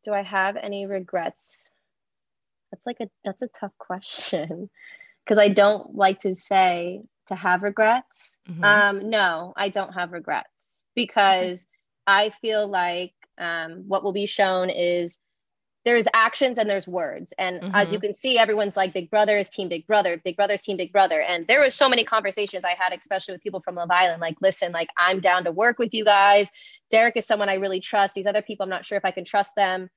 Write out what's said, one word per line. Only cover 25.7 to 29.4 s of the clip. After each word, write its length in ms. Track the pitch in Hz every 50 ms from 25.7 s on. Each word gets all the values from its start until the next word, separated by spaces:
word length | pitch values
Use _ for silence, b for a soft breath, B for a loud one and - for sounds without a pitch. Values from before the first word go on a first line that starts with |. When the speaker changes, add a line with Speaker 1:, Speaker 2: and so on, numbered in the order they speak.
| 240 -
Speaker 1:
with 120 | 240 226 -
you 100 | 220 214
guys. 440 | 208 202 196 196 202 202 202 208 196 B B B B B B _ _
Derek 260 | - 220 226 233 226
is 100 | 240 208
someone 220 | - 226 208 208 196
I 60 | 190
really 260 | 190 196 196 190 190
trust. 340 | 185 - - 208 196 196 -
These 120 | 202 185
other 160 | 202 196 214
people, 220 | 202 - 220 196 196
I'm 60 | 190
not 140 | 185 180 185
sure 120 | - 214 196
if 60 | -
I 80 | 190
can 120 | 185 190 175
trust 300 | - - 202